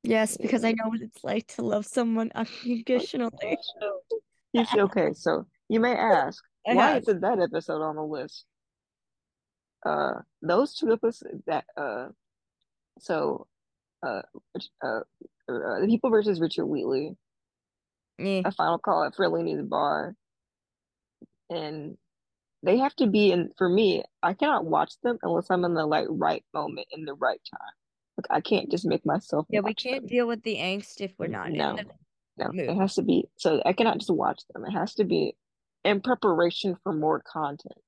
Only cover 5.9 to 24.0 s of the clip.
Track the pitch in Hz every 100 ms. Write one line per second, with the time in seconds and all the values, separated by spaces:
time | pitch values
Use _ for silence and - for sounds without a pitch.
5.9 | 247 220 170 139 - _ _ - 254 254
6.9 | 277 - 185 185 226 170 160 160 160 156
7.9 | 151 156 151 147 - _ _ _ _ _
8.9 | _ _ _ _ _ _ _ _ _ -
9.9 | 151 139 - - _ 160 180 285 - 226
10.9 | 226 233 - - - - 151 - - 143
11.9 | 110 127 - _ _ _ _ _ _ _
12.9 | - - 160 147 139 - _ _ _ _
13.9 | _ 135 101 - - _ - - _ 135
14.9 | 110 - _ - _ - 123 82 101 190
15.9 | 226 262 220 208 175 165 - 165 147 -
16.9 | 135 156 190 _ _ _ _ _ _ _
17.9 | _ _ - 196 190 185 196 160 170 -
18.9 | 170 147 - 180 165 165 151 143 143 147
19.9 | 151 160 214 _ _ _ _ _ _ _
20.9 | _ _ _ - _ _ 170 151 156 147
21.9 | - _ _ _ _ _ _ 190 226 277
22.9 | - 226 208 208 180 165 - 185 185 214
23.9 | 170